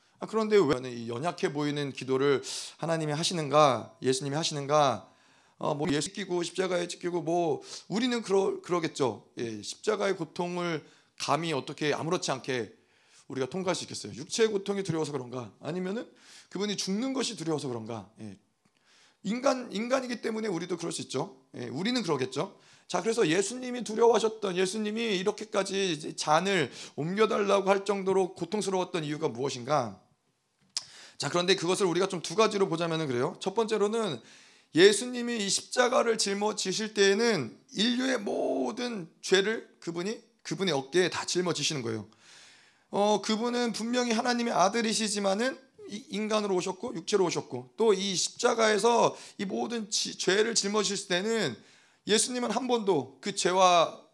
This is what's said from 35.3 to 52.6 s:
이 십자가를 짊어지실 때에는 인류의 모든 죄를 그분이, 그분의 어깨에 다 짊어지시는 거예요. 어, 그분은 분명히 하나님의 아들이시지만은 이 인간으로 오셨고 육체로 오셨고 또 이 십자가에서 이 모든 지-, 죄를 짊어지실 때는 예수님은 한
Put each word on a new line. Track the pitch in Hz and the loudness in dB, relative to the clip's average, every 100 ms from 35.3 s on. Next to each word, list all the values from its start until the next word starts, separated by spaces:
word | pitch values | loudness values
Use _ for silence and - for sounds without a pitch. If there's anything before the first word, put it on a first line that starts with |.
| 233 196 | -2 0
이 | |
십자가를 | - - 247 247 240 233 220 | -2 0 2 4 4 2 0
짊어지실 | 202 196 208 208 190 175 214 | 0 0 -2 -2 -4 -4 -2
때에는 | 214 196 202 233 180 117 - _ | 4 4 4 2 0 -2 -10 _
인류의 | - 240 247 262 247 | -2 0 0 0 -2
모든 | 208 254 269 269 247 226 247 208 165 _ | -2 -2 -2 -2 -2 -4 -6 -8 -12 _
죄를 | - 190 202 226 - _ | 4 4 4 -2 -8 _
그분이, | 170 170 196 247 - _ | -8 -6 -6 -6 -12 _
그분의 | - 160 190 | -8 -2 0
어깨에 | 139 131 175 175 | 0 2 2 2
다 | - - | 0 -2
짊어지시는 | 175 175 147 147 147 | -2 0 0 -2 -2
거예요. | 117 110 - _ - - - - _ _ _ | -4 -6 -10 _ -20 -20 -20 -20 _ _ _
어, | 190 208 208 | 0 2 2
그분은 | 208 214 240 240 240 | 0 -2 0 0 -2
분명히 | 202 226 247 240 | -4 -2 0 2
하나님의 | 226 247 240 233 | 0 2 0 0
아들이시지만은 | 160 190 233 226 208 214 202 196 196 262 - - - - | 2 4 2 0 0 -2 0 0 0 -2 -4 -14 -20 -14
이 | 208 - | -14 -8
인간으로 | 196 214 214 208 180 | -6 0 0 2 0
오셨고 | 185 185 254 160 | -2 -6 -8 -8
육체로 | - 202 175 | 0 2 2
오셨고 | 147 - 123 131 - | 0 -6 -10 -10 2
또 | 220 | 4
이 | 190 196 175 | 4 0 -2
십자가에서 | - - 240 226 220 208 233 233 160 - - - | -4 0 0 4 4 4 4 6 4 2 -10 -8
이 | 196 | -6
모든 | 226 233 233 202 | -4 -4 -6 -4
지-, | - - - | -4 -4 -2
죄를 | 180 202 226 | 2 2 2
짊어지실 | 220 196 214 185 190 - | 0 0 0 -2 -4 -2
때는 | 180 214 226 151 107 - - _ _ 175 | -2 0 0 -2 -6 -14 -20 _ _ 0
예수님은 | 214 226 247 233 | 2 2 -2 -2
한 | 226 | -2